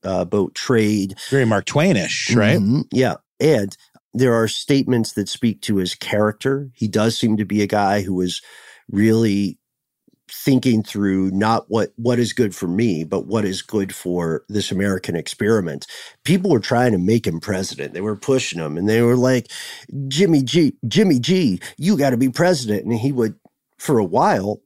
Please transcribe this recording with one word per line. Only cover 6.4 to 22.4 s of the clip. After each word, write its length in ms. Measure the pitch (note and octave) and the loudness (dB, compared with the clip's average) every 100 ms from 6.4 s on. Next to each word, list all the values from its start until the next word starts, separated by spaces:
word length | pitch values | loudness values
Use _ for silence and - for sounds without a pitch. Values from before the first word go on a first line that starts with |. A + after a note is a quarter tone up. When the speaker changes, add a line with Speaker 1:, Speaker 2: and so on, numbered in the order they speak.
| C3+ C#3 C#3 | -2 -4 -6
Speaker 1:
He 140 | _ A2 | _ -4
does 300 | A2 A2 A2+ | 0 0 0
seem 180 | A#2+ G#2+ | 0 0
to 100 | G2+ | 0
be 160 | G#2 | 0
a 60 | G2+ | 0
guy 340 | G#2 G2+ G#2 | 2 2 0
who 200 | F#2+ F#2 | -2 -2
is 200 | F2+ F2 - - - - _ | -2 -4 -12 -20 -20 -20 _
really 720 | F#2+ A2 A2 A2+ G2+ G2+ - _ _ _ _ _ _ _ | 0 2 4 2 0 -2 -6 _ _ _ _ _ _ _
thinking 540 | - - C3 C3 A2 | -6 2 2 4 0
through 480 | G#2+ G#2 G2+ F#2+ F#2+ | 0 -2 0 0 0
not 340 | F#2 G#2+ A2+ - | 0 2 0 0
what, 240 | A2 G2+ - | -2 -2 -2
what 240 | A#2 A#2+ | 0 2
is 140 | A#2 | 0
good 200 | - A2 | 0 -2
for 140 | F2+ F2+ | -2 -4
me, 380 | F2+ A#2 E2 D#2 | 0 0 0 -2
but 220 | F#2+ - | -4 -2
what 180 | A2 G#2 | -2 -2
is 160 | F#2+ | -6
good 340 | - G#2+ G2 F#2+ | -6 -4 -4 -6
for 480 | F#2 F2+ E2 D#2+ _ | -6 -4 -2 -4 _
this 220 | G#2 F#2+ | -6 -4
American 440 | F#2+ G2+ F#2 - E2+ | -2 -2 -2 -4 -6
experiment. 720 | D#2 - G#2+ A2 E2+ C#2 - - - - - | -6 -4 0 2 0 -8 -12 -18 -20 -12 0
People 260 | F#3 F#3+ | 0 4
were 80 | C3+ | 0
trying 320 | - A#2+ B2+ | 2 2 2
to 60 | G2+ | 2
make 280 | F2+ A2+ A2 | 2 0 0
him 140 | E2 | -6
president. 540 | D#2+ F#2+ F#2+ - D2 | -6 -6 -6 -8 -10
They 80 | E2+ | -8
were 160 | G2+ G2+ | -6 -8
pushing 420 | - C3 B2+ E2 | -2 -2 -2 -6
him, 180 | D#2 D2+ | -6 -4
and 120 | G2 | 0
they 120 | A2 | 2
were 140 | A#2 B2 | 4 4
like, 340 | B2+ B2+ - - - - - - C3+ | 2 0 -2 -14 -16 -18 -14 -10 -6
"Jimmy 320 | C#3 F#3+ D#3 | 0 4 4
G, 300 | C3 D#3 D3 - A#2 | 2 2 2 0 -2
Jimmy 340 | C3 G#3+ C3 | 2 4 2
G, 420 | A#2+ F#3 D3+ F2+ - - | 2 2 2 -2 -6 -6
you 180 | D#3+ F#3+ | 0 2
gotta 200 | C#3 B2 | 2 2
be 100 | C3 | 0
president." 560 | B2 | 2